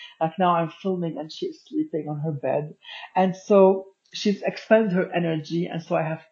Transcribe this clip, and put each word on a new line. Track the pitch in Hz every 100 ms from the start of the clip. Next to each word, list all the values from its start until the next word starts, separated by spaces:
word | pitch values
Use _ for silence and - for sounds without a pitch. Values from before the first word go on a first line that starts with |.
| - -
Like | 165 -
now | 180 170
I'm | 160
filming | - 196 180 170 156
and | 156
she's | - 180 - -
sleeping | 156 156 160 147
on | 151
her | 160
bed. | 143 131 139 151 - - - -
And | 185 185 180
so | - 196 190 190 - _ _
she's | - 208 196
expended | - - - 220 220
her | 185 175
energy, | 175 170 160 147 165 180
and | 165
so | -
I | 165
have, | 156 160 -